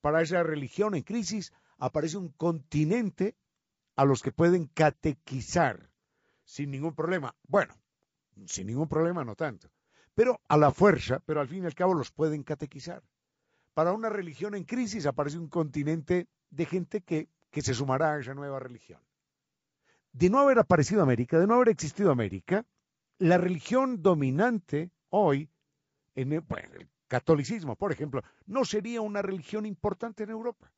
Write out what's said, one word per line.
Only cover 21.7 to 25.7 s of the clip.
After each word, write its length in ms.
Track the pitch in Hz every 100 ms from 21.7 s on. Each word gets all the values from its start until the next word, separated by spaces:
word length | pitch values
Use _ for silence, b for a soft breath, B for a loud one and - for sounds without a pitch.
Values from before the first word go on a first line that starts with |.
| 180 151 - 202
América, 560 | 127 104 92 - 190 - _ _ _ _ _
la 180 | 170 175
religión 640 | 175 175 - 247 262 233
dominante 880 | 175 165 135 139 240 220 _ 147 175 _ _
hoy, 420 | 196 185 139 156 _ _